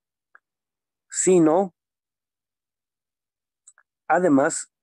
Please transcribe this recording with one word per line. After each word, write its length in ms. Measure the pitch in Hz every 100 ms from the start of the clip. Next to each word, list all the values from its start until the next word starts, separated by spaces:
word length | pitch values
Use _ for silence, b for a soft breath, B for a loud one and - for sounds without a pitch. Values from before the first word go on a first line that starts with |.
| _ _ _ _ _ _ _ _ _ _ _
sino, 680 | - 180 185 156 170 190 - _ _ _ _ _ _ _ _ _ _ _ _ _ _ _ _ _ _ _ _ _ _ -
además, 640 | 165 180 135 156 - - _